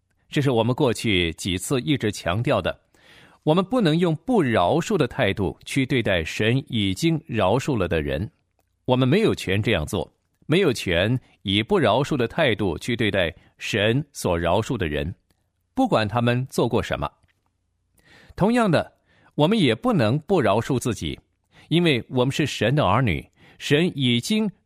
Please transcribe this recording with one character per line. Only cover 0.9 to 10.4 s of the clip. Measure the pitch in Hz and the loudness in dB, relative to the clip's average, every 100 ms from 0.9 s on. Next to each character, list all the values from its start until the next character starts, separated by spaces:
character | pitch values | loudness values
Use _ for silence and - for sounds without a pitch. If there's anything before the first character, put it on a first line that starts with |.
去 | 107 120 92 85 | 0 0 2 2
几 | 80 98 87 | -2 -4 -4
次 | - 139 | -2 -2
一 | 147 139 | -2 -2
直 | 110 | -2
强 | 98 - 98 | -4 -4 -2
调 | 123 113 | 0 0
的， | 85 - _ _ - - - _ | -2 -6 _ _ -20 -20 -20 _
我 | - | 0
们 | 165 | 0
不 | 185 254 | 0 0
能 | 180 160 | 2 2
用 | 180 156 | 0 -2
不 | - 240 | 0 0
饶 | 139 107 87 143 | 2 2 2 0
恕 | - 202 | 0 0
的 | 131 | 0
态 | - 110 | 0 -2
度 | 98 90 - - | 0 -2 -4 -6
去 | 139 | -4
对 | 131 131 | -2 0
待 | 107 90 | 0 0
神 | 80 - 110 127 - | -2 -2 0 0 -2
已 | 113 98 | -2 0
经 | 92 165 156 - | 0 0 -2 -2
饶 | 113 92 120 | 0 2 2
恕 | - 120 | 0 -2
了 | 87 | 0
的 | 85 | 0
人。 | 71 69 95 _ _ _ _ _ - | -2 -4 -6 _ _ _ _ _ -2
我 | 123 | 0
们 | 131 | 2
没 | 180 | 2
有 | 208 | 2
权 | 98 - 98 | 0 -2 -2
这 | 107 | 0
样 | 95 76 | -2 -2
做， | 98 - _ _ _ | -4 -6 _ _ _